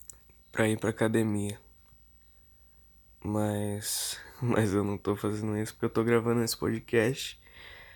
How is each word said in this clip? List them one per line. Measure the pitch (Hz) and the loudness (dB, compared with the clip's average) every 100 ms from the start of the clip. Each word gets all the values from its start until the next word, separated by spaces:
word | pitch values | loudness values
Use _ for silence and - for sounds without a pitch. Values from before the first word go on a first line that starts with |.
| - - _ - _ | -20 -20 _ -20 _
pra | - 110 | 0 2
ir | 110 | 2
pra | 104 | -2
academia. | 110 113 113 110 104 101 104 - _ _ _ _ _ _ _ _ _ _ _ _ _ _ _ | 0 2 2 2 0 -4 -8 -16 _ _ _ _ _ _ _ _ _ _ _ _ _ _ _
Mas, | 101 104 107 104 104 104 - - - - - | -2 0 0 0 -2 -4 -4 -4 -4 -8 -12
<laughs> | - | -4
mas | 120 107 110 | 0 4 4
eu | 98 | 4
não | 101 101 | 2 -2
tô | - | -2
fazendo | 104 104 104 110 107 | 0 -2 -2 -2 -2
isso | 107 | -4
porque | - 117 | -4 -2
eu | |
tô | - | 0
gravando | 113 117 117 117 | 4 4 2 0
esse | 117 - | 0 -2
podcast. | - 113 - 120 110 135 - - - - - - - | -2 -4 0 2 2 0 -8 -12 -20 -20 -20 -20 -20